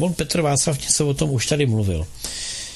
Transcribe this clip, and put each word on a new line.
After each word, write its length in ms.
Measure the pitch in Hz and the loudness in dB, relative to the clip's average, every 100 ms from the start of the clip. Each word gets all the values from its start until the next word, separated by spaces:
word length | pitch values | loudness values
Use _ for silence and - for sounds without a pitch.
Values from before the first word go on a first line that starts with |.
on 140 | 175 | 2
Petr 260 | 170 156 180 | 0 0 2
Václav 420 | 151 139 - 139 | 2 2 2 0
něco 260 | - - 147 | -2 0 0
o 60 | |
tom 160 | 139 156 | 2 0
už 160 | 127 - | 0 0
tady 200 | 151 139 | 2 4
mluvil. 400 | 110 101 85 80 - - - - - - | 2 2 0 -4 -8 -10 -8 -8 -8 -10